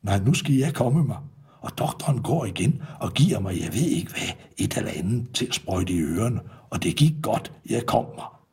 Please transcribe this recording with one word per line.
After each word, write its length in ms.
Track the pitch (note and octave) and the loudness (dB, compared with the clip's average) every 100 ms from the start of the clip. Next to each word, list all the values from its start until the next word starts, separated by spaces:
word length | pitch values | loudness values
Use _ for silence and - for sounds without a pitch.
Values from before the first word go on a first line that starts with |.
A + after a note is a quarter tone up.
"Nej, 160 | G2+ G2 | 0 2
nu 140 | G2 | 4
skal 220 | F3 - C3+ | 2 4 2
jeg 180 | C#3+ | 2
komme 300 | C#3 A#2+ D3 | 2 2 4
mig." 140 | C3+ G#2 - - - - | 2 -2 -10 -20 -20 -14
Og 160 | - - | -12 -4
doktoren 440 | - - - B2+ | -4 -2 -2 0
går 240 | - E3 A2+ | 2 0 0
igen 380 | F#2 - - - - | 0 0 0 -4 -8
og 140 | - | -6
giver 260 | - E3 - | 4 4 4
mig, 220 | F#2 E2+ | -2 -4
jeg 120 | D#2+ | -2
ved 140 | A2+ E3 | 0 0
ikke 240 | - - | 0 -2
hvad, 240 | - - - - - | -6 -8 -8 -16 -4
et 200 | - - | -2 0
eller 140 | - - | -4 -4
andet 320 | F2 A#2+ A#2+ | -2 -2 -2
til 120 | - B2+ | -4 -2
at 100 | - | -4
sprøjte 380 | - F2+ F2+ | -2 -2 0
i 60 | F2 | 0
ørerne. 400 | D2+ E2 A#2 A#2 - - - | 0 0 0 0 -4 -20 -8
Og 140 | - | -2
det 120 | - - | -2 4
gik 180 | D3+ - | 4 4
godt, 300 | - A2+ - - - | -2 -2 -4 -16 -4
jeg 160 | A#2 A#2 | -2 2
kom 200 | - - - | 0 0 -10
mig. 120 | - - _ | -16 -18 _